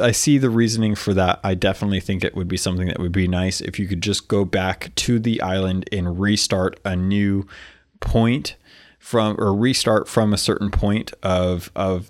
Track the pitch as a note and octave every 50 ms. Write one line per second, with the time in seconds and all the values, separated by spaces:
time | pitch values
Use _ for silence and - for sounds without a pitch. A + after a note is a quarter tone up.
0 | - A#2 G#2+ - - D3+ C#3+ C3+ C3 B2 A2+ A#2 A#2 A2 A2+ A2+ A2 G#2+ G#2 -
1 | - G#2 G2 F#2+ F#2 F2+ F2 - - G2 F#2+ F2 - G2 F#2+ - G#2 G2+ G2 F#2
2 | - - G2 F#2 F#2 - - G2+ F2+ F2 F#2 F#2 - F#2+ F2+ F2+ F#2 F2 E2+ -
3 | F2+ F2 F2 F#2+ F2+ F2+ F2+ F2+ F#2 F#2 - - - - - - G2+ F#2 G2 E2+
4 | - G#2 F#2+ - - - G#2+ G2+ G2 F2 - G2 F#2 F#2 F#2 - - - - -
5 | - - A#2+ A2+ A2 A#2 A2 - - F#2 F#2 F#2+ F#2+ F#2 F#2 F#2 - - G#2 F#2+
6 | F2 F2 E2+ F2+ G2 G#2 G#2 G2+ - - G#2 F#2+ F#2 F#2 - - - G2 F#2 F2+
7 | F#2 F#2+ G2+ G2+ G2+ G2+ G2 G2 G2 - - - - - - _ _ _ _ _
8 | - - - A#2 A2+ A#2 B2 D3+ - - - - _ _ - - - _ _ _
9 | - - - A2+ G#2+ G#2+ G#2 - A2 G2+ G2 G2+ A#2 C3 B2+ - - A2+ A2 G#2
10 | - - - A#2 A2 G#2 G#2 - - - G#2 - G#2 G2+ - - G#2+ G2+ G#2 A2+
11 | A2+ - - - - F#2+ F#2 F2+ F#2 F2+ F2+ F2 - - - - G2 F#2+ F#2 F2+
12 | F#2